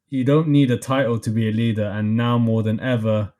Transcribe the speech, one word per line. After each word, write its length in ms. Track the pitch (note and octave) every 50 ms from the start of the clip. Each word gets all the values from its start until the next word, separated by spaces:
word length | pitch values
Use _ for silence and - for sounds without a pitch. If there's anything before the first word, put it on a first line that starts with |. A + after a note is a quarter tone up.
| _
you 160 | _ C#3 C3 B2
don't 240 | C3 C#3+ D#3 E3
need 240 | D#3 C#3+ C#3+ C#3+ B2
a 60 | B2
title 420 | A2+ - - C3 C3+ C3 A2+ A#2 A2+
to 100 | - A2+
be 200 | G#2+ A2+ A2 G#2+
a 20 |
leader, 320 | G#2+ A2 A#2 A#2 G#2+ A2 G#2
and 320 | G#2 G2 G#2+ G#2+ G#2+ A2
now 220 | A#2 A#2+ A#2+ A#2+
more 260 | A#2+ A#2 A2+ A2+ A2+ G#2
than 160 | A2 A2 -
ever, 540 | - C3 B2+ A2+ A2 A2 G#2+ G#2+ G#2+ F#2+ -